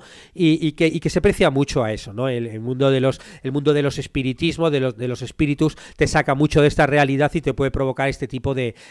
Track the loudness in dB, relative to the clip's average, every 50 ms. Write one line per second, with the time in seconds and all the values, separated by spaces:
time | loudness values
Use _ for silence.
0 | -4 -10 -20 -20 -20 -12 -2 0 2 2 4 2 0 -2 0 2 0 0 0 -2
1 | -2 -2 0 2 2 2 2 2 2 2 2 0 0 0 0 -2 -2 -2 -4 -6
2 | -10 -10 -8 -4 -4 -2 -2 -4 -4 -6 -8 -8 -6 -6 -2 0 2 2 4 4
3 | 2 0 0 -2 -8 -20 -16 -10 -8 -6 -4 0 0 2 2 2 0 -2 -2 -6
4 | -8 -6 -4 -4 -2 -4 -2 -2 -2 -2 -2 0 0 0 0 0 0 -2 -4 -6
5 | -6 -6 -6 -6 -10 -8 -4 -2 -2 0 0 0 0 -2 -2 -6 -14 -10 -4 -2
6 | 0 2 2 2 2 2 2 2 2 2 4 4 4 4 4 2 2 4 4 2
7 | 2 2 2 0 0 0 0 -2 -2 -2 -2 -2 -2 -2 -2 -2 -2 -2 -2 -2
8 | -2 -4 -4 -4 -8 -8 -8 -6 -4 -4 -2 -2 -4 -4 -6 -10 -16 -10